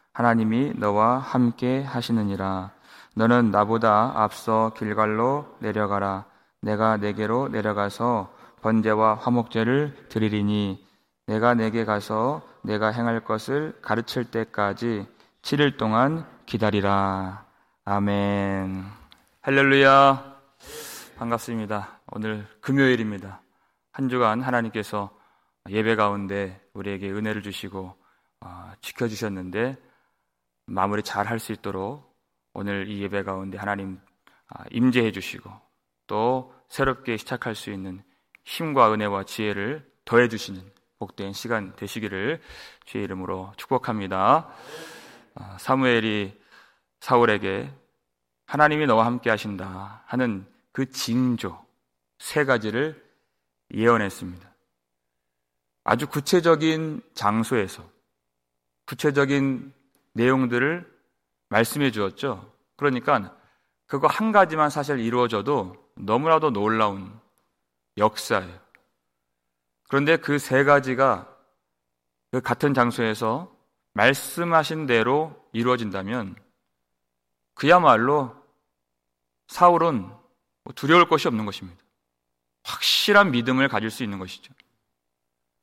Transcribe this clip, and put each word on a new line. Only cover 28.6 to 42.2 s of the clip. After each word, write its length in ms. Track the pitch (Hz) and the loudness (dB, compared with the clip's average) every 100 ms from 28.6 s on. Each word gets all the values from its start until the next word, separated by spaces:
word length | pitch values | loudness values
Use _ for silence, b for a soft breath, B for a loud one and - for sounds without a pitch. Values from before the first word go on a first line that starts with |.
| 90 101 | -20 -18
지켜주셨는데 960 | - - 120 107 110 98 92 98 123 135 _ _ _ _ _ _ _ _ - | -18 -6 -6 -4 -6 -8 -8 -4 -6 -6 _ _ _ _ _ _ _ _ -8
마무리 380 | 95 98 104 | -2 0 -2
잘 240 | - 98 104 | -4 -4 -4
할 100 | 113 | -4
수 140 | - | -8
있도록 640 | 104 101 95 101 143 - _ _ _ _ | -10 -8 -8 -8 -10 -18 _ _ _ _
오늘 360 | - 101 101 98 | -10 -6 -6 -6
이 140 | 101 | -8
예배 200 | 98 101 | -6 -4
가운데 360 | 95 95 98 98 | -4 -8 -8 -8
하나님, 420 | 98 101 95 92 _ _ _ b _ | -6 -6 -6 -12 _ _ _ b _
아, 160 | - - | -18 -8
임재해 400 | 113 127 123 113 | 2 2 4 0
주시고 400 | 98 - 98 101 101 _ _ _ _ - | -2 -10 -14 -16 -20 _ _ _ _ -8
또 440 | 104 117 131 127 b _ | -2 0 -2 -6 b _
새롭게 480 | - 135 123 - 110 | -2 -2 -2 -6 -6
시작할 360 | - 123 123 | -6 -8 -8
수 160 | 107 - | -8 -10
있는 340 | 98 95 92 - b b _ | -10 -10 -14 -18 b b _
힘과 480 | - - 165 139 113 | -16 -8 -2 4 4
은혜와 340 | 107 104 98 95 | 4 0 -4 -8
지혜를 640 | - 107 98 104 151 - _ | -6 -4 -2 -6 -8 -14 _
더해 240 | - 117 120 | 2 4 4
주시는 360 | 110 - 95 95 _ _ _ | 0 -10 -14 -16 _ _ _
복된 360 | 101 - 98 | -14 -10 -12
시간 420 | 98 113 113 95 - | -10 -4 -4 -4 -10
되시기를 680 | 101 113 104 95 | -10 -8 -6 -4